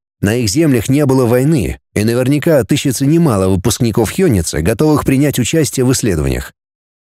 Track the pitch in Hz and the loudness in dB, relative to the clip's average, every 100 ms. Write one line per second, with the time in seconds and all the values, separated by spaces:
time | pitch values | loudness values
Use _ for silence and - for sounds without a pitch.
0 | _ - 101 120 113 156 160 120 113 139 | _ -4 -2 0 -2 0 2 0 0 0
1 | 139 131 117 123 139 156 71 - _ 101 | 2 2 2 2 2 0 -2 -8 _ -2
2 | 110 120 127 147 170 147 107 147 143 117 | 0 0 0 0 2 2 2 -2 -2 -2
3 | 139 165 160 101 95 95 113 - 120 110 | 0 2 2 2 2 0 -2 -2 -2 0
4 | 104 - 185 101 80 69 82 117 156 147 | -2 0 0 0 -2 -4 -2 0 0 2
5 | - 135 147 127 - 165 143 - 127 127 | 0 0 0 0 -2 0 -2 -2 -2 0
6 | 113 80 67 62 - _ _ _ _ _ | -2 -2 -2 -4 -8 _ _ _ _ _